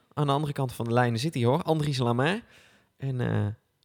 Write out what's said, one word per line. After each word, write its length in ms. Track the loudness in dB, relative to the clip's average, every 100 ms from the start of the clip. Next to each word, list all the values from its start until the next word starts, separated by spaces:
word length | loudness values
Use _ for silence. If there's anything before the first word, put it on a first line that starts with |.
| _
Aan 140 | -4 0
de 60 |
andere 200 | 0 -2
kant 200 | -4 -4
van 120 | -4 0
de 80 |
lijn 260 | 2 2 2
zit 140 | -2
hij, 100 | 0
hoor. 180 | 2 2
Andries 340 | 2 0 0 0
Lamain. 440 | 0 2 2 0 -6 -20 -20 _ _ _
En, 240 | -6 -4
eh, 240 | -2 0 -2 -4 _ _